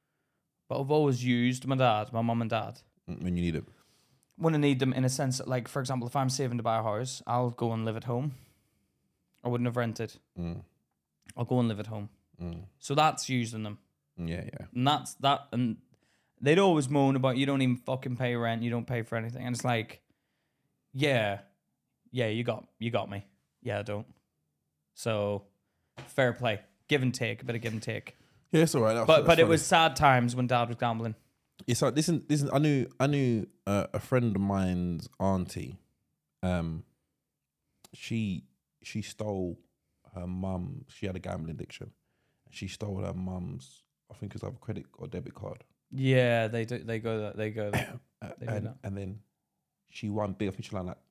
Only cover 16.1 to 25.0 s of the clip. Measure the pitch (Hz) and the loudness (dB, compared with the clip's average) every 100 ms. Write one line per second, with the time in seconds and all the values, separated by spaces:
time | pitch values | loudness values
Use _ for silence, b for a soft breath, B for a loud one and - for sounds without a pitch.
16.1 | _ _ _ 139 165 196 156 131 147 135 | _ _ _ 4 6 6 4 2 2 4
17.1 | 135 131 123 139 135 127 123 - 131 131 | 4 2 2 0 2 2 0 -2 -6 -4
18.1 | 123 123 120 117 113 117 120 113 120 110 | -4 -2 0 -2 -2 -2 -4 -2 -4 -4
19.1 | 113 113 123 123 120 127 117 110 - _ | -6 -6 -8 -6 -4 0 0 -2 -12 _
20.1 | _ _ _ _ _ _ _ _ 131 147 | _ _ _ _ _ _ _ _ -2 2
21.1 | 123 104 98 - _ _ _ _ _ _ | 2 2 -2 -10 _ _ _ _ _ _
22.1 | 127 113 113 113 110 - _ 117 110 95 | -2 0 0 -2 -4 -10 _ -2 -2 -2
23.1 | 101 - _ _ _ - 104 104 104 - | -8 -12 _ _ _ -6 -4 -4 -6 -8
24.1 | _ _ _ _ _ _ _ _ - | _ _ _ _ _ _ _ _ -6